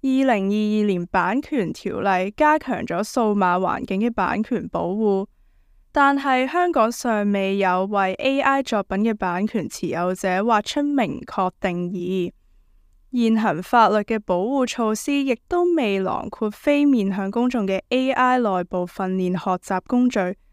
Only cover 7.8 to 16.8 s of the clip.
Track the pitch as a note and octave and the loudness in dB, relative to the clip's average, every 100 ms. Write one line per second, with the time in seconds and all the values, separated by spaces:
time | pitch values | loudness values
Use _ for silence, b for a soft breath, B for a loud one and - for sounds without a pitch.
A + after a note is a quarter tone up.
7.8 | F#3+ G#3 F#3+ F#3+ C4 C4+ - C4+ C4 G#3+ | 0 0 0 0 0 2 2 0 0 -2
8.8 | G3 F#3+ A3 G#3+ F#3 F3 G#3 A3 D#3+ - | -2 -2 0 0 -2 -2 -2 -4 -6 -6
9.8 | E3+ C#3 F3+ F#3 G3 F#3 A3 A3 - - | -6 -2 -2 -2 -2 0 2 0 0 -4
10.8 | D4 C#4+ G#3+ - - - F#3 - F#3+ F3 | 0 0 -2 -4 -8 -4 -4 -2 -4 -4
11.8 | F3 F#3 F3 F#3+ F3 - _ _ _ _ | -4 -6 -4 -2 -4 -8 _ _ _ _
12.8 | _ _ _ B3 A3+ A3+ A3 D#3 F#3 B3 | _ _ _ 0 2 2 0 -2 0 4
13.8 | G#3+ G#3 G#3 A3 - F3+ G3+ C#4 B3+ - | 6 4 0 -4 0 -2 0 0 -2 0
14.8 | A3+ G#3+ - C#4+ C4+ A#3 _ F4 F4+ E4 | -2 -2 -2 -2 0 -4 _ 0 2 2
15.8 | A3+ G3 F#3+ - - - G#3+ G#3+ - D4 | 2 0 -2 -4 -6 -6 -6 -2 0 4